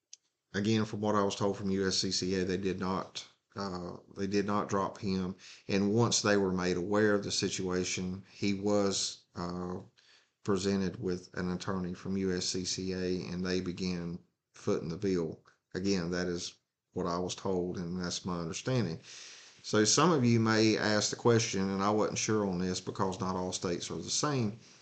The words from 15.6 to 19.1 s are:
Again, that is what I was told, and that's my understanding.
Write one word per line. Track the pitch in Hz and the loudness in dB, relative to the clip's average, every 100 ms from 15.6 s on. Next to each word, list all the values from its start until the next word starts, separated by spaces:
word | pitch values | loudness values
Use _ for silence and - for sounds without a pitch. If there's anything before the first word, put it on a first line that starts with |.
| _ | _
Again, | 92 98 95 85 | -4 0 0 0
that | 87 90 | -2 -2
is | 87 - - _ _ _ | -4 -8 -14 _ _ _
what | 92 90 | -4 -2
I | 87 | -2
was | 92 - | -4 -4
told, | 98 90 90 92 | -2 -2 -2 -4
and | 85 90 | -6 -4
that's | 87 - | -4 -4
my | 92 87 | -4 -4
understanding. | 82 - 127 127 90 80 - | -4 -4 -2 0 0 -4 -12